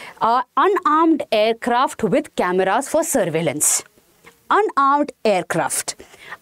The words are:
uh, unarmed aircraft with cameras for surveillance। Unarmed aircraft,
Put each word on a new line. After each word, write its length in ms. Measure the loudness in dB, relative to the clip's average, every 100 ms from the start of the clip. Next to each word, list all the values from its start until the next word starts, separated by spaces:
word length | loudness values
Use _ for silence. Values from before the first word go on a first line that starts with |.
| -20 -4
uh, 200 | 0 0 -2 0
unarmed 640 | 0 2 2 2 4 2 0
aircraft 760 | 0 2 0 -2 0 0 -2 -2
with 220 | 0 -2 -4
cameras 540 | -2 0 0 0 0 -2
for 120 | 0 -2
surveillance। 640 | 0 -2 -2 -2 -2 -2 -6 _ _ _ -20 _ -2
Unarmed 600 | 0 2 0 2 2 -2 -2 0
aircraft, 680 | 0 0 -2 -2 -4 -8 -12 -18 -20 -20 -4